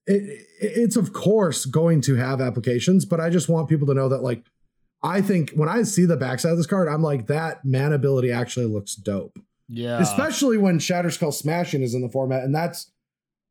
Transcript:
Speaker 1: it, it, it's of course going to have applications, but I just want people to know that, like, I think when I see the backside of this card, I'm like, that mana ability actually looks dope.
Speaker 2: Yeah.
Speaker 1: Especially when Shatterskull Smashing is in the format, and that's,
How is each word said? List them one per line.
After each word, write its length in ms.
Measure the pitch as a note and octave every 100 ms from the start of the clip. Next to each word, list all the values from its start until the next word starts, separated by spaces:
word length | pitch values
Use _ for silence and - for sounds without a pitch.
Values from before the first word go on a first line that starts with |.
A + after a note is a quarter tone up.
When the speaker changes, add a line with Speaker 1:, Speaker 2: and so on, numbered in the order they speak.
| -
Speaker 1:
it, 100 | G3+
it, 240 | G3+ C#3+ - -
it's 360 | G#3 F#3 A#3 A#3+
of 160 | F3
course 520 | - E3+ A3 F3+ B2 C3+
going 360 | D3+ E3 D#3+
to 140 | C3 B2+
have 260 | B2+ C3+
applications, 640 | B2+ A#2 A#2+ B2 F3 F#3+ -
but 140 | E3
I 80 | E3
just 180 | F3 -
want 220 | E3 D3+
people 180 | D#3 C#3+
to 60 |
know 160 | C3+ C3+
that, 120 | C3
like, 220 | B2+ A#2 _ _ _ _ _ -
I 200 | D3+ F#3+
think 300 | G3+ F#3 D3
when 180 | D3+ D#3
I 140 | A3+
see 220 | A3 - F3+
the 120 | D3
backside 340 | B2+ B2+ E3+
of 60 | E3+
this 100 | E3
card, 220 | G3 D#3+
I'm 120 | D3+
like, 240 | D#3+ C#3 G#2+
that 360 | D3 E3 -
mana 320 | C3+ C3 C#3+ D3
ability 360 | C3+ C3+ B2
actually 340 | A#2+ A#2+ B2+ A#2
looks 300 | G#2+ G2+ -
dope. 420 | G2+ G2 - - - _ -
Speaker 2:
Yeah. 300 | A#2 A#2+ A#2
Speaker 1:
Especially 580 | F#3 - D4+ A#3 C#4 A3
when 220 | G3 E3
Shatterskull 540 | - F3 F3 - D#3+
Smashing 480 | - D3 E3+ E3+ D3
is 100 | B2+
in 80 | B2
the 80 | B2
format, 340 | C3+ C3 C3
and 100 | C3 D3+
that's, 360 | F3 - - _ _ _ _ _ _